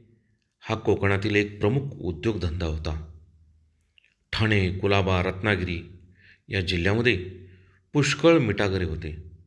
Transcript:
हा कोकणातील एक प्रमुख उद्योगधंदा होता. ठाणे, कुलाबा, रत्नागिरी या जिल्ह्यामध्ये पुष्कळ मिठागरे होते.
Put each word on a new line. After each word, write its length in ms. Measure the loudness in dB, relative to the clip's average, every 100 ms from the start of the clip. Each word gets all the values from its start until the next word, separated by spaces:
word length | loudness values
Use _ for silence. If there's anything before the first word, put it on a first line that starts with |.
| -20 _ _ _ _ _
हा 160 | -6 -4
कोकणातील 600 | 0 2 2 0 2 0
एक 240 | 0 0
प्रमुख 300 | 0 0 -2
उद्योगधंदा 720 | -6 -8 -4 -2 -2 -2 -2 -4
होता. 480 | -4 -4 -8 -10 -18 -20 _ _ _ _ _ _ _ _ _ _
ठाणे, 460 | -2 2 2 2 0
कुलाबा, 440 | 0 2 2 2
रत्नागिरी 580 | 0 -2 0 0 -2 -6 -8 -18 -20 _ -20 _ -8
या 120 | -4
जिल्ह्यामध्ये 540 | -2 0 2 2 2 0 -4 -14 -20 -20 _ _ _
पुष्कळ 440 | 0 0 4 6 6
मिठागरे 480 | 4 0 0 0 -2
होते. 300 | -4 -8 -12 -16 -20